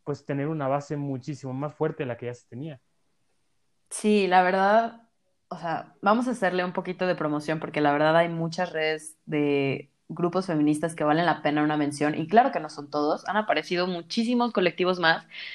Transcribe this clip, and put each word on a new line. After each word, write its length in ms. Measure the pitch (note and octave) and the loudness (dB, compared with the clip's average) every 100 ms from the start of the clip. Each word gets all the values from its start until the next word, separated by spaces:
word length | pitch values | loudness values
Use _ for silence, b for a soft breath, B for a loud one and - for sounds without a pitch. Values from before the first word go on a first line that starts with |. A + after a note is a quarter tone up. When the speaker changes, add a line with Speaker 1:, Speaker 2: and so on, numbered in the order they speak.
Speaker 1:
pues 200 | - C#3+ | -8 -8
tener 240 | - C#3 C#3+ | -6 -4 -2
una 200 | D#3+ C3+ | -2 -2
base 280 | C#3+ - D3 | -2 -2 -6
muchísimo 560 | C#3+ C3 C#3+ C#3 C3 | -4 -6 -8 -10 -8
más 220 | C3 D3 | -6 -8
fuerte 300 | - D#3 - | -2 -4 -2
de 40 | C3+ | -6
la 80 | A2+ | -6
que 100 | A#2+ | -10
ya 80 | |
se 120 | B2 _ | -12 _
tenía". 320 | A#2 D#3 C3 _ _ _ _ _ _ _ _ _ _ _ | -14 -12 -14 _ _ _ _ _ _ _ _ _ _ _
Speaker 2:
Sí, 360 | - G#3+ G#3 F#3 | -2 2 4 6
la 140 | F#3 | 6
verdad, 680 | F3+ F#3+ G3 A3 A#3 - _ _ _ _ _ | 6 4 4 4 2 -6 _ _ _ _ _
o 80 | E3+ | -10
sea, 360 | E3+ D#3 - _ | -6 -6 -8 _
vamos 260 | G3 A3+ B3+ | 2 2 0
a 40 | |
hacerle 320 | A#3 F3+ F3+ | 0 0 0
un 80 | F3+ | -2
poquito 340 | F3+ F3+ F3+ F#3 | -4 -6 -2 -2
de 100 | E3+ | 0
promoción 440 | D#3 D3+ D3 D#3 | -2 -2 -2 -4
porque 200 | D3+ D3+ | -4 2
la 120 | D3 | 2
verdad 240 | C#3+ D#3 E3 | 4 6 6
hay 120 | E3+ | 4
muchas 420 | E3 E3 E3 F3+ | 0 -4 -4 -4
redes 440 | D#3+ D#3 D#3 - - - | -2 -2 -2 -8 -18 -4
de 640 | D3+ D3 C#3+ C#3 - - _ - | 0 2 2 0 -2 -8 _ -12
grupos 380 | D#3+ F3 F3+ F#3+ | -2 0 0 0
feministas 480 | D#3 D3 D3+ E3 E3 | 2 2 2 -2 -2
que 80 | |
valen 220 | D3+ D#3 F3 | 2 2 2
la 160 | D3+ | 0
pena 200 | D3 D3 | 0 0
una 140 | D3+ D3+ | 0 0
mención, 420 | C#3+ C#3+ D3 D#3 | -2 0 -2 -2
y 80 | D#3+ | 4
claro 220 | G#3+ B3 | 4 4
que 80 | F3+ | 0
no 80 | D#3 | -6
son 200 | - C#3+ | -10 -8
todos, 380 | D3 D3 F#3+ - | -2 -2 -2 -2
han 80 | G3+ | -2
aparecido 500 | G#3+ D3+ D#3 F3 F3+ | 0 -2 -2 -2 -2
muchísimos 680 | F3 E3 - A#3 A#3+ A#3+ | -4 -4 -4 0 0 0
colectivos 460 | G#3 F3+ - F3+ F3+ | 2 0 2 0 2
más, 260 | E3 E3 - B B | 2 2 -2 B B